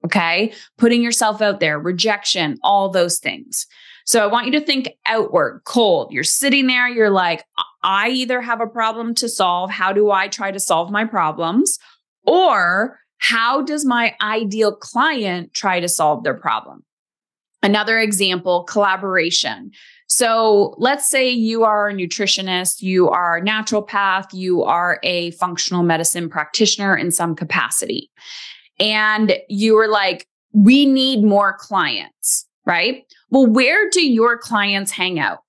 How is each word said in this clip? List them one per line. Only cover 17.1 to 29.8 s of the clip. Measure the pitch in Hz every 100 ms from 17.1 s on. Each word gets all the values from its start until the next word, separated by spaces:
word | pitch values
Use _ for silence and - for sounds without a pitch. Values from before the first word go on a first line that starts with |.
| _ _ _ _ _
Another | 202 208 214 226
example, | 220 196 190 180 180 175
collaboration. | 175 214 202 190 190 185 170 - 139 107 202 - - _ _
So | - 240 226 220 208 202 -
let's | 240 285 -
say | 269 254
you | 247 220 226
are | 226 208 208
a |
nutritionist, | 202 175 - 202 - 190 180 185 -
you | 185 185 180
are | - 175 170
a |
naturopath, | 190 220 214 214 208 208 196 190 196
you | 185 185 175
are | - 170 175 -
a | - 175 170
functional | 170 180 170 - 180
medicine | 175 160 170 175 165
practitioner | 156 151 - 214 - 202 185
in | 170
some | 165 170 160
capacity. | 165 - 117 - - 120 - _ - - - - _ _
And | 214 214 214 214 214 185 -
you | 202 220
are | 214